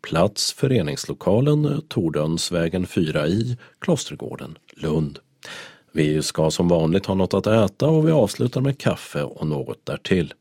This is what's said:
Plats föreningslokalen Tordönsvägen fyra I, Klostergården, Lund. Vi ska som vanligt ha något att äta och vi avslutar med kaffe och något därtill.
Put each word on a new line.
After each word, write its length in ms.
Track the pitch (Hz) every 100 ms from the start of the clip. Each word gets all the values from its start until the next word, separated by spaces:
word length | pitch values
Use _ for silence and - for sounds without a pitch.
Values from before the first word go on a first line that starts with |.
Plats 520 | - 160 190 - -
föreningslokalen 1300 | - 135 123 78 71 - - - 104 139 151 147 147 151
Tordönsvägen 1000 | - 85 73 76 82 - 87 82 92 92
fyra 400 | - 80 76 76
I, 300 | 101 117 123 - _
Klostergården, 760 | - 156 - - 62 64 65 - _
Lund. 460 | - 76 76 76 71 _ _ - - - - _
Vi 320 | 80 76 78
ska 280 | 76 - 80
som 160 | - 87
vanligt 380 | 85 80 92 -
ha 100 | 95
något 180 | 92
att 140 | 98 98
äta 400 | 113 98 - 139
och 200 | 160 156
vi 40 |
avslutar 500 | 156 104 - 120 131
med 160 | 135 135
kaffe 460 | - - - -
och 240 | 71 - 78
något 380 | 73 62 - -
därtill. 480 | 71 - 95 76 -